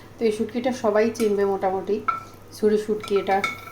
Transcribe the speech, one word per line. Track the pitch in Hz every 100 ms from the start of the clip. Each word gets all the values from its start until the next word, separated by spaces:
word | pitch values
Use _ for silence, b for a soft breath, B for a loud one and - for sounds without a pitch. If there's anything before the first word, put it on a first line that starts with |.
| B -
তো | 226
এই |
শুটকিটা | 214 220 247 254
সবাই | 247 220 214 226
চিনবে | 226 214 202 196
মোটামুটি, | 190 190 190 180 214 - - B B - -
ছুরি | 214 208
শুটকি। | 214 214 - 196
এটা, | 185 196 196 - -